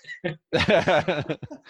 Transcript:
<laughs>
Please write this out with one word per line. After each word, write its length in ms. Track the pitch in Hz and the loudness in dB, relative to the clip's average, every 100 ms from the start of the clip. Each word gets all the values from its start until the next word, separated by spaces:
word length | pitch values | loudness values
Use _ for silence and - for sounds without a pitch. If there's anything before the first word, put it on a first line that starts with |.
| - - 175 156 - | -20 -10 -8 -8 -4
<laughs> 880 | - - 185 190 156 190 151 156 - - 294 | -2 2 2 4 2 2 -4 -4 -8 -10 -18